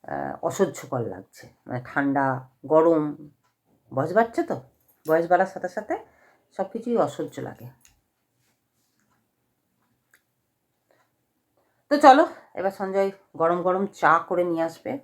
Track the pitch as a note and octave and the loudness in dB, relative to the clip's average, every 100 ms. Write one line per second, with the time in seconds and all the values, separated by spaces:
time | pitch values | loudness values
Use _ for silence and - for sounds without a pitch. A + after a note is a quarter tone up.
0 | - C#3+ C#3 - E3 - F#3+ - - C3 | -10 -8 -8 -6 -8 -2 -2 -2 -8 -6
1 | G#2+ F2+ - - - _ - B2 B2+ D3 | -6 -10 -18 -20 -20 _ -12 -12 -6 -2
2 | C#3 C#3 C3+ C3 - _ C3 D#3 E3 D#3+ | 0 0 -2 -4 -10 _ 2 4 4 2
3 | D3+ D3 D3+ _ _ _ _ _ _ C3 | 0 -8 -18 _ _ _ _ _ _ -4
4 | D#3 F#3+ A#3 - E4+ C3 - _ _ _ | 0 0 0 -4 -6 -8 -10 _ _ _
5 | - D#3+ E3+ F3 F#3 - F3+ - G#3+ G4 | 0 0 4 2 0 -4 -10 -10 -8 -10
6 | - _ _ _ _ - F#3+ A3+ A#3+ A3+ | -10 _ _ _ _ -10 -10 -8 -4 -2
7 | D3 - D#3+ - A2 - B2 - _ _ | -2 -4 -10 -10 -14 -14 -20 -20 _ _
8 | _ _ _ _ _ _ _ _ _ _ | _ _ _ _ _ _ _ _ _ _
9 | _ _ _ _ _ _ _ _ _ _ | _ _ _ _ _ _ _ _ _ _
10 | _ _ _ _ _ _ _ _ _ _ | _ _ _ _ _ _ _ _ _ _
11 | _ _ _ _ _ _ _ _ _ C#4+ | _ _ _ _ _ _ _ _ _ 8
12 | D4 C4+ E4+ - - - F#3+ G3 F#3+ G3 | 8 8 4 -2 -16 -6 -6 -6 -4 -2
13 | G3 G3 _ - E3 F3 F3 F#3 G3 - | -2 -4 _ -2 0 2 0 0 -2 2
14 | D3+ E3 - F3+ F3 E3 E3 - - C#4 | 4 4 2 -2 -2 -2 -4 -6 -10 -12